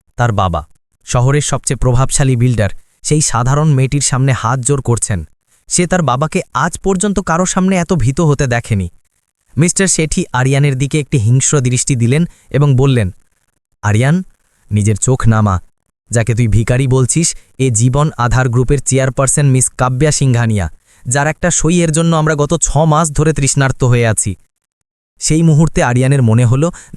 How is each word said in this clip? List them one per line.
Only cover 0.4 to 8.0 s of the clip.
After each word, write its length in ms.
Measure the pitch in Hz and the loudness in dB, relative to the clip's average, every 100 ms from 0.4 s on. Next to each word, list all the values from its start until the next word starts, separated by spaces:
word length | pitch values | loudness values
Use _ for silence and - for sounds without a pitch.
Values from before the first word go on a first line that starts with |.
| 92 82 76 _ _ _ - | -2 -2 -8 _ _ _ -4
শহরের 360 | 127 123 147 | 0 2 0
সবচেয়ে 360 | - 135 - 127 | -2 -4 -4 -2
প্রভাবশালী 580 | 127 120 131 - 135 123 | 0 2 2 2 0 2
বিল্ডার, 340 | 123 113 98 - - _ | 0 0 -2 -6 -16 _
সেই 180 | - 151 | -2 -2
সাধারণ 520 | - 117 120 143 156 | 0 -2 0 0 2
মেয়েটির 280 | 135 131 143 | 2 0 -2
সামনে 300 | - 131 135 | -2 0 0
হাত 280 | 123 110 131 | 0 -2 -2
জোড় 220 | 123 143 | -2 -2
করছেন। 460 | - 117 - 98 78 _ _ _ - | -2 -2 -2 -6 -8 _ _ _ -6
সে 200 | - 175 | -4 0
তার 140 | 185 | 0
বাবাকে 400 | 143 123 156 185 - | 0 -2 -2 -4 -6
আজ 240 | 123 165 - | -4 -4 -4
পর্যন্ত 420 | 190 190 208 202 | -2 -2 -2 -2
কারো 260 | 180 165 185 | -2 -2 -2
সামনে 300 | - 185 190 | 0 0 0
এত 180 | 170 | 0
ভীত 280 | 175 | 0